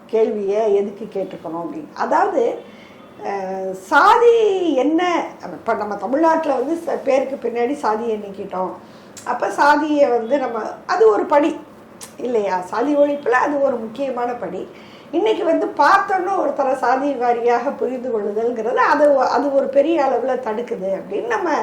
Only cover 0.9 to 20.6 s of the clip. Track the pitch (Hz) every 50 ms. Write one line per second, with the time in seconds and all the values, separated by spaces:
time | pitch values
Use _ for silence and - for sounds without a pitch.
0.9 | 208 - 226 - - 196 190 - - 170 - 165 160 170 170 156 - 160 - -
1.9 | - 170 214 240 269 330 392 - 381 277 233 - - - - - - - - -
2.9 | - - - - - - 214 208 202 196 185 185 190 190 190 190 185 190 - -
3.9 | 311 285 349 415 466 480 466 480 466 453 440 415 381 370 349 330 277 254 247 294
4.9 | 320 339 359 359 339 294 - - - - - 175 165 143 - 226 220 - 214 208
5.9 | 202 - 185 214 262 302 330 320 320 320 320 294 262 247 247 285 330 330 - 269
6.9 | 240 208 - 269 262 269 254 262 269 - - 233 226 233 240 247 285 - - 220
7.9 | 220 220 233 233 214 208 202 202 190 202 202 196 180 185 185 175 - - - -
8.9 | - - - - - - - - 247 247 403 392 - 392 - 294 294 294 311 302
9.9 | 302 285 277 247 240 233 220 226 285 285 254 240 233 220 202 - - - - -
10.9 | - 427 440 - 202 - 359 - 302 294 320 320 - - - - - - - -
11.9 | - - - - - - - 247 247 220 202 190 185 180 180 - 202 214 247 294
12.9 | 294 285 294 294 285 285 - - 247 254 285 294 294 277 277 262 247 226 226 220
13.9 | - 269 277 262 240 247 240 247 240 - 196 165 175 185 - - - - - -
14.9 | - - - - - 339 403 440 370 320 403 330 330 311 - - - - 285 311
15.9 | 392 392 392 - 392 370 349 392 392 359 208 - 277 - 269 254 277 - 247 240
16.9 | 262 269 285 294 269 233 247 240 240 233 226 240 240 240 247 285 214 - 240 240
17.9 | 262 247 233 254 226 214 202 208 208 214 226 233 233 226 208 233 320 508 - 349
18.9 | 302 294 302 294 277 262 269 - - 233 277 285 269 277 277 - - 277 277 320
19.9 | 339 311 277 262 254 226 240 262 254 233 - 220 214 226